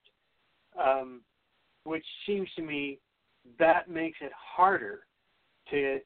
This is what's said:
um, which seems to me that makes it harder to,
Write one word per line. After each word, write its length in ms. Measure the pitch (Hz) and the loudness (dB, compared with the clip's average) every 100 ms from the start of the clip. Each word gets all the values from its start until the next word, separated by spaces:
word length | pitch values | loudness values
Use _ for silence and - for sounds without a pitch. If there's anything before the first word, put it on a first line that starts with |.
| _ _ _ _ _ _ _ - | _ _ _ _ _ _ _ 0
um, 380 | 139 135 131 123 - _ _ _ _ _ | 2 2 -2 -14 -20 _ _ _ _ _
which 200 | 156 160 - - - | -8 -8 -8 -8 -4
seems 220 | 202 185 - | -2 -4 -8
to 60 | |
me 360 | 156 143 143 139 _ _ _ _ 123 120 | -6 -4 -6 -8 _ _ _ _ -14 4
that 300 | 165 170 - | 6 6 2
makes 280 | 165 165 - | -4 -4 -6
it 100 | 139 | -14
harder 680 | - - - 190 175 104 104 - _ _ _ _ _ - | -14 -6 4 6 4 -2 -12 -16 _ _ _ _ _ -4
to, 300 | 143 135 135 | -2 0 -2